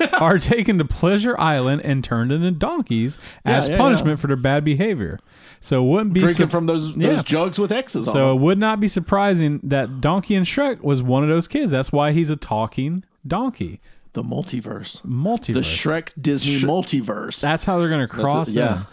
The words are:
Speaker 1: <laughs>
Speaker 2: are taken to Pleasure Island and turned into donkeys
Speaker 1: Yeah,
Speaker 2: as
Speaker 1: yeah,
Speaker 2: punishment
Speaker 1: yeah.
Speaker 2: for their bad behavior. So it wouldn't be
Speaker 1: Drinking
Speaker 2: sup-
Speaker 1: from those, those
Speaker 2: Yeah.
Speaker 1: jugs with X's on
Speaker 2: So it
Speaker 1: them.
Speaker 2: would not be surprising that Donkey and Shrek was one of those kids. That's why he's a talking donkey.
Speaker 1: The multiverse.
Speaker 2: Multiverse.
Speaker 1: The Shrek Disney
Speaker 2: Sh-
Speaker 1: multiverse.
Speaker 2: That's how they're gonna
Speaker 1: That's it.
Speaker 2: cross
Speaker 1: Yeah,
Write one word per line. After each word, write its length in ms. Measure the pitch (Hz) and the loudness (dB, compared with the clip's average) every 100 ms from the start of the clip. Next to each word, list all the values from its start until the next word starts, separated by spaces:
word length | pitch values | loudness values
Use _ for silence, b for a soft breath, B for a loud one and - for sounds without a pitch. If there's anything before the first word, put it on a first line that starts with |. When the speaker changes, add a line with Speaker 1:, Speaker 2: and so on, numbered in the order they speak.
Speaker 1:
<laughs> 80 | 339 | 0
Speaker 2:
are 240 | 370 165 190 | 2 4 4
taken 400 | - 233 208 190 | 4 2 2 2
to 80 | 143 | 0
Pleasure 520 | - 170 202 233 240 | 0 2 2 0 2
Island 440 | 160 143 127 143 | 2 2 2 0
and 180 | - 135 | 0 -2
turned 300 | - 117 120 | 0 0 0
into 180 | 151 175 | 0 0
donkeys 680 | 165 214 339 - 113 120 - B B | 0 -2 -2 -2 -2 -2 -6 B B
Speaker 1:
Yeah, 140 | - 131 | 0 0
Speaker 2:
as 100 | 139 | 2
Speaker 1:
yeah, 80 | 170 | 2
Speaker 2:
punishment 400 | 269 202 156 151 | 4 4 2 0
Speaker 1:
yeah. 40 | |
Speaker 2:
for 40 | 143 | -2
their 80 | 135 | 0
bad 280 | 135 143 | 0 0
behavior. 540 | 151 143 214 170 87 - B B B B | 0 0 0 -2 -4 -8 B B B B
So 240 | - 131 | -2 2
it 40 | 127 | 4
wouldn't 260 | 185 220 | 2 2
be 60 | 180 | 4
Speaker 1:
Drinking 240 | 175 165 165 | 4 4 2
Speaker 2:
sup- 40 | |
Speaker 1:
from 140 | 170 | 2
those, 300 | 165 165 156 | 0 0 -2
those 100 | 151 196 277 | 0 2 2
Speaker 2:
Yeah. 40 | |
Speaker 1:
jugs 340 | 143 156 185 185 | 0 0 0 0
with 120 | 202 | 0
X's 380 | 226 262 - 110 | -2 -4 -4 0
on 60 | |
Speaker 2:
So 160 | 135 135 | 2 4
it 40 | 131 | 4
Speaker 1:
them. 60 | |
Speaker 2:
would 160 | 151 196 | 4 4
not 220 | 214 214 | 2 2
be 80 | 208 | 0
surprising 720 | 190 165 196 202 180 156 147 | -2 0 2 4 2 2 0
that 380 | 139 139 127 131 | -2 -2 -2 -2
Donkey 340 | 165 190 - | 0 0 0
and 120 | 196 175 | 0 0
Shrek 340 | - 285 233 | 0 -2 -2
was 200 | 147 135 | 0 0
one 200 | 123 131 | 2 2
of 60 | 151 | 2
those 180 | 165 170 | 0 0
kids. 260 | 294 254 | -2 0
That's 200 | 131 139 | 0 0
why 200 | 143 147 | 0 2
he's 180 | 151 156 | 2 0
a 60 | 143 | -4
talking 680 | - 107 110 - 135 180 - _ 143 | -4 -4 -4 -4 -4 -6 -10 _ -6
donkey. 560 | 180 254 - 87 - b b b | -4 -4 -6 -10 -10 b b b
Speaker 1:
The 80 | - | -8
multiverse. 800 | 117 - - 127 104 101 - - - | -6 -6 -6 -8 -8 -12 -12 -12 -6
Speaker 2:
Multiverse. 480 | 127 175 233 - | -4 -2 -2 -2
Speaker 1:
The 60 | 120 | -2
Shrek 500 | 80 82 151 160 - - | -2 -2 -2 -4 -6 -6
Disney 360 | 139 143 139 143 | -2 0 0 0
Speaker 2:
Sh- 60 | |
Speaker 1:
multiverse. 760 | 135 175 180 139 110 107 - - | 0 0 0 -2 -2 -6 -8 -4
Speaker 2:
That's 240 | 143 160 | -2 0
how 140 | - 180 | 0 0
they're 100 | 170 | 0
gonna 180 | 156 120 | 0 -2
Speaker 1:
That's 100 | - | -2
it. 40 | |
Speaker 2:
cross 260 | 139 151 151 | 0 0 0
Speaker 1:
Yeah, 320 | 110 120 92 101 | 0 0 -2 -6